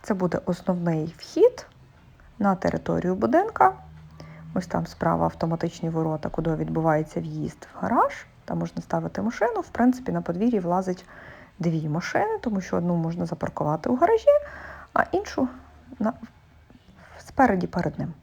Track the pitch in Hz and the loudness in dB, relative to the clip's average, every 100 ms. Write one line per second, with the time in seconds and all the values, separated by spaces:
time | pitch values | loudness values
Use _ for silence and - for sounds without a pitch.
0 | - 196 180 160 - 175 - 180 170 160 | -2 0 2 0 -2 -4 0 0 2 0
1 | 156 - - - 453 508 - - - - | -2 -8 -8 4 4 4 -16 -20 -20 -20
2 | - - - - 202 185 175 - - 170 | -20 -20 -20 0 2 4 2 0 0 0
3 | 175 185 233 311 427 - 381 381 - - | 0 2 4 4 4 4 4 4 -16 -20
4 | - - - - - 175 180 175 165 - | -20 -20 -18 -18 -6 -6 -2 -4 -4 -2
5 | 170 165 165 - 165 165 170 - 165 160 | 0 2 0 0 -2 -2 -4 -4 -4 0
6 | 160 156 - - 160 156 156 160 160 156 | 0 -2 -4 -2 -2 0 0 2 4 2
7 | 156 - 165 156 156 - - - 196 247 | 2 -4 -6 -6 -6 -8 -18 -6 0 2
8 | 539 - - - - 170 170 - - 165 | 2 0 -16 -20 -6 -4 -4 -6 -4 -4
9 | 165 175 208 - 480 427 - - 240 254 | -2 -2 -4 0 0 0 -6 2 4 4
10 | - 170 170 170 233 220 175 180 185 185 | -2 -4 -2 0 2 2 2 0 0 -6
11 | - - - - - - 170 160 156 147 | -8 -20 -20 -20 -20 -2 0 0 0 -2
12 | - 277 415 440 254 196 175 185 175 175 | -4 -2 -2 -2 -2 -4 -2 -2 0 0
13 | 165 175 170 170 - - - 156 - 254 | -2 -4 -6 -4 -6 -4 -2 -2 0 2
14 | 339 453 - 587 587 - - - - - | 4 6 6 4 2 -14 -16 -16 -2 0
15 | - 359 415 - 254 - - - - - | 0 -2 -2 -2 -2 -4 -20 -20 -20 -4
16 | 214 - 233 - _ - - - - - | -4 -4 -16 -20 _ -20 -20 -20 -20 -20
17 | - - - - 262 196 170 180 156 - | -20 -20 -12 4 4 4 0 0 -2 -2
18 | 147 - | -6 -8